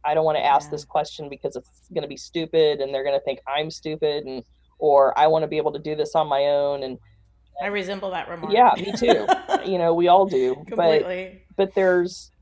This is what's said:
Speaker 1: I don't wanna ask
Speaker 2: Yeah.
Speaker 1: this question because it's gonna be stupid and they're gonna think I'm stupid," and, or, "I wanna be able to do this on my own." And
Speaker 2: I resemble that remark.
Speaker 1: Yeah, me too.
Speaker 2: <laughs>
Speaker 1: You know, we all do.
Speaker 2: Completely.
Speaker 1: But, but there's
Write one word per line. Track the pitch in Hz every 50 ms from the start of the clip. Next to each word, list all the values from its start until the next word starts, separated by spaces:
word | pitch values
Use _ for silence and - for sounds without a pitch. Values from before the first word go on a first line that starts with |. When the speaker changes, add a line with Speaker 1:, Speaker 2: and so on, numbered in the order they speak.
| -
Speaker 1:
I | 147 151
don't | 160 160
wanna | 156 151 147
ask | - 143 160 185 151
Speaker 2:
Yeah. | 147
Speaker 1:
this | 151 147 -
question | _ - 151 151 - - - 151 143
because | 139 127 - 139 -
it's | 123 - _ _ _ _ _ 180
gonna | 165 147
be | 139 139
stupid | - - - _ 170 160 160 - 160 156 151 147 143
and | 135 135 139
they're | 135 135
gonna | 143 139 139
think | - 139 135 - _
I'm | 135 139 147 156 160
stupid," | - - _ 156 156 151 156 151 147 143 147
and, | 131 131 127 - _ _ _ _ _ _ _
or, | 160 151 143 139 135 135 - -
"I | 151
wanna | 156 160 160 156
be | 147 156
able | 156 151 151 151
to | 156
do | 156 151 151
this | 151 147 147 -
on | 165 156
my | 151 139 139 143
own." | 143 147 143 143 143 143 139
And | 135 131 127 120 _ _ _ _ _ _ _ _ _ _ _ 143
Speaker 2:
I | 180
resemble | 202 202 208 185 185 202 190 196 190
that | 185 170 -
remark. | - 170 170 160 156
Speaker 1:
Yeah, | 202 220 247 196 -
me | - 180 - -
too. | - 240 240 - 214 -
Speaker 2:
<laughs> | - 381 370 - - - - -
Speaker 1:
You | 190 196
know, | 180 170 165 170
we | 170 175
all | 175 175 196 190
do. | 196 - 131 127 127 131 143 160
Speaker 2:
Completely. | 185 226 202 175 165 156 151 - 180 180 180 190 185 190 185 _ _ -
Speaker 1:
But, | - 196
but | 196 -
there's | 202 190 185 180 180 175 180 - - - - _ _